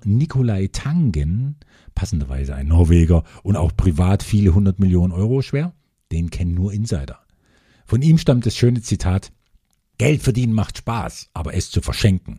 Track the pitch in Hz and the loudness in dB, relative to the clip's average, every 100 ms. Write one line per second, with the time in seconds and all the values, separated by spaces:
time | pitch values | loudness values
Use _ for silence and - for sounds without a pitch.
0 | 101 107 156 131 123 98 98 - 139 170 | 0 0 0 0 0 0 -4 -6 -4 0
1 | 147 76 73 98 135 147 _ _ - - | 0 0 -2 -2 -4 -8 _ _ -10 -6
2 | 98 82 65 67 67 67 71 82 82 85 | -4 -4 -4 -6 -6 -6 0 2 6 6
3 | 82 85 - - - 95 82 - 95 76 | 6 4 0 -8 -4 -2 0 0 0 2
4 | 90 98 - 107 101 87 98 92 95 90 | 2 0 0 2 4 4 2 2 2 4
5 | 90 87 107 135 135 139 170 - _ _ | 2 0 -2 -2 -2 -4 -4 -8 _ _
6 | - 80 85 - 87 87 98 101 113 87 | -8 -6 -4 -4 -4 -2 -2 -4 -4 -6
7 | 67 - _ _ _ _ _ _ - 113 | -8 -14 _ _ _ _ _ _ -2 0
8 | 151 160 - 123 117 - 120 123 - 101 | 4 4 4 2 2 2 2 0 -2 -2
9 | 92 92 - _ _ _ _ _ _ - | 0 -2 -4 _ _ _ _ _ _ -2
10 | 117 151 - 117 123 110 104 - - 117 | 0 0 0 0 0 0 -2 -6 -8 -6
11 | - - - - 78 90 - - - - | -6 -12 -14 -10 -6 -4 -2 -4 -4 0
12 | 107 92 - | 2 2 -2